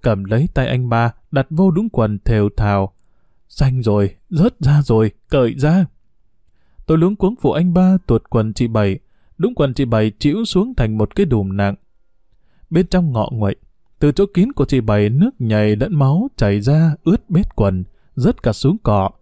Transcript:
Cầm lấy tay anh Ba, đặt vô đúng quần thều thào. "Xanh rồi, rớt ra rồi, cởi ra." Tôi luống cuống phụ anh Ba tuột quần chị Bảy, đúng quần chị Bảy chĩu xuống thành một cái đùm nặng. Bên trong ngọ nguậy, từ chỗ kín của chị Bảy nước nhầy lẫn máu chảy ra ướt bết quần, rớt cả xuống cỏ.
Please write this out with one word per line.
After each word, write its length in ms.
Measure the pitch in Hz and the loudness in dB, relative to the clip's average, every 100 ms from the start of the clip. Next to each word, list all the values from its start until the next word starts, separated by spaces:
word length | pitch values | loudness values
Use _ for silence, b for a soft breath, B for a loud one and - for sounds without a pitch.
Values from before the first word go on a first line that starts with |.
Cầm 220 | - 104 | 0 -2
lấy 240 | 98 113 170 | -2 -2 0
tay 140 | - 127 | -2 -2
anh 220 | 127 123 | -2 -2
Ba, 240 | 117 117 - _ | 0 0 -4 _
đặt 160 | 139 135 | -4 -2
vô 220 | 156 190 | 0 0
đúng 180 | 170 220 | 2 -2
quần 300 | - 110 104 - | -2 -2 -2 0
thều 240 | 113 104 - | 0 0 0
thào. 360 | 104 101 98 _ _ _ _ _ _ | 0 0 -2 _ _ _ _ _ _
"Xanh 340 | - 135 127 | -2 -2 0
rồi, 320 | 110 104 101 - _ | 0 0 0 -4 _
rớt 300 | 160 208 - | 0 0 0
ra 220 | 143 147 | 0 2
rồi, 300 | 143 110 110 - _ | 2 2 0 -4 _
cởi 260 | 143 123 - | 0 0 0
ra." 280 | 143 180 180 _ _ _ _ _ _ _ _ - - | 0 2 0 _ _ _ _ _ _ _ _ -20 -2
Tôi 120 | 160 | 0
luống 180 | 175 208 | 2 0
cuống 200 | 190 247 | -2 0
phụ 100 | 139 | -2
anh 220 | 147 180 | 0 0
Ba 240 | 175 185 190 - | 2 2 2 0
tuột 220 | 113 - | -2 0
quần 240 | 120 110 | -2 -2
chị 140 | 104 120 | -2 -2
Bảy, 320 | 113 101 95 _ _ _ _ | 0 0 -2 _ _ _ _
đúng 180 | 190 247 | -4 -2
quần 180 | 143 | -2
chị 120 | 127 131 | -2 -2
Bảy 260 | 110 107 - | 0 0 0
chĩu 260 | 147 175 226 | -2 0 -2
xuống 300 | 185 226 247 | -2 -2 -2
thành 220 | 113 110 | -2 0
một 180 | 107 - | -2 0
cái 100 | 196 | 0
đùm 320 | 117 98 98 | 0 -2 -2
nặng. 180 | 101 101 _ _ _ _ _ _ _ _ - | -2 -4 _ _ _ _ _ _ _ _ -4
Bên 180 | 165 180 | -2 0
trong 240 | 185 170 | 0 0
ngọ 180 | 117 107 | -2 -4
nguậy, 220 | 117 101 - - _ _ _ | -2 -4 -4 -12 _ _ _
từ 120 | 147 | 0
chỗ 140 | 143 196 | 2 0
kín 180 | - 220 | 0 -2
của 140 | - 139 | 0 -2
chị 160 | 135 | 0
Bảy 280 | 110 104 104 | 0 0 2
nước 220 | 127 220 - | 2 0 -2
nhầy 360 | 117 107 104 104 | -2 0 2 0
lẫn 200 | 135 160 | -2 0
máu 340 | 135 156 262 - | 2 2 -2 -2
chảy 260 | 104 101 | 0 0
ra 340 | 104 151 160 147 | 0 2 2 0
ướt 260 | - 202 _ | -2 -2 _
bết 260 | 170 208 - | -2 -2 0
quần, 280 | 101 92 90 _ _ - | 0 0 -8 _ _ -2
rớt 280 | 135 247 | -2 0
cả 100 | - | -4
xuống 240 | 107 131 208 | 0 -2 0
cỏ. 260 | - 104 95 - | 0 0 -2 -4